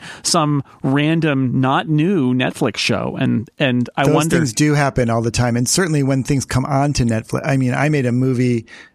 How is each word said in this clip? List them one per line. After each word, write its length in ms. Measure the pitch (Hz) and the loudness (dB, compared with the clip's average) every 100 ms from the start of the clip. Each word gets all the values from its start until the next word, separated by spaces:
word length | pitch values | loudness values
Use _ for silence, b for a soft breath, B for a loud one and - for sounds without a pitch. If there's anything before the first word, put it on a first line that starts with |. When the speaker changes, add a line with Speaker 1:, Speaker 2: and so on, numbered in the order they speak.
| B B | B B
Speaker 1:
some 420 | - 175 147 143 B B | -2 0 2 -2 B B
random, 760 | 139 139 151 165 156 135 127 131 | -2 0 2 0 0 0 0 0
not 300 | 131 151 156 | 0 0 0
new 440 | 151 165 190 127 127 | 0 2 2 0 0
Netflix 420 | 127 - 123 - | -2 -2 -2 -2
show. 400 | - 101 - - | -2 -2 -2 -2
And, 300 | 127 120 - - | -2 -2 -4 -2
and 320 | 139 123 123 - | 0 0 -2 0
I 80 | 139 | 2
Speaker 2:
Those 80 | |
Speaker 1:
wonder 240 | 151 160 170 | 2 2 0
Speaker 2:
things 160 | 143 | 0
do 220 | 127 151 147 | 2 2 2
happen 340 | 139 131 117 | 0 0 0
all 140 | 113 | 0
the 80 | 117 | 0
time. 260 | 117 120 120 | 0 0 0
And 100 | 123 | 0
certainly 360 | - 185 151 | 0 0 0
when 200 | 135 135 | 0 0
things 220 | 120 139 - | 0 -2 0
come 200 | 127 139 | -2 0
on 280 | 139 147 | 0 0
to 100 | 135 | 0
Netflix, 380 | 120 110 - 131 135 | 0 -2 -4 -4 0
I 120 | 135 | 0
mean, 160 | 127 | 0
I 160 | 131 147 | 0 0
made 160 | 147 123 | 0 0
a 60 | |
movie, 560 | 123 131 123 123 117 B B B | 0 0 0 0 0 B B B